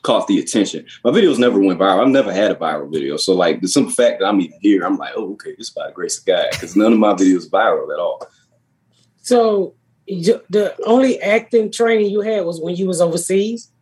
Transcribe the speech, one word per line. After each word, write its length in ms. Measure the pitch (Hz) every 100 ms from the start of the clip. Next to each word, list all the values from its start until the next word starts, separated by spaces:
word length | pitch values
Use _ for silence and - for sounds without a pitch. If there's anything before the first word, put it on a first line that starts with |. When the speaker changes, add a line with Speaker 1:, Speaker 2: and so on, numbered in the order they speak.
Speaker 1:
caught 240 | - 110 -
the 140 | 95
attention. 440 | - 113 98 - - -
My 80 | 120
videos 260 | 175 185 120
never 220 | 123 101
went 200 | 98 85
viral. 220 | 98 95
I've 60 | 131
never 260 | 135 104
had 160 | 92 104
a 60 | 85
viral 360 | 82 76 73
video. 240 | 78 69 76
So, 180 | - 92
like, 260 | 87 80
the 60 | 90
simple 240 | - 120
fact 280 | - 120 -
that 40 | 95
I'm 160 | 104
even 160 | 85 -
here, 220 | 101 95
I'm 140 | 90 95
like, 160 | - -
"Oh, 180 | 95
okay, 180 | 104 - -
this 80 | 110
is 60 | -
by 100 | -
the 80 |
grace 240 | - 85 -
of 80 | -
God," 200 | 87 71
'cause 220 | - 85 92
none 160 | 110
of 60 | 113
my 160 | 107
videos 340 | 92 95 90 82
viral 460 | 95 87 80 71
at 60 | 76
all. 200 | 76 - - _ _ _ _ _ _ _ _ _
Speaker 2:
So 540 | - 247 226 202 180 _ _ _ -
y-, 340 | 190 165 233 _
the 240 | 196 196 - -
only 340 | 247 262 220
acting 480 | 196 220 220 233 214
training 380 | - 233 226 202
you 120 | 208
had 240 | 208 214 170
was 140 | 165
when 160 | 165 180
you 120 | 190
was 120 | 175
overseas? 680 | 170 165 - 190 208 233 - _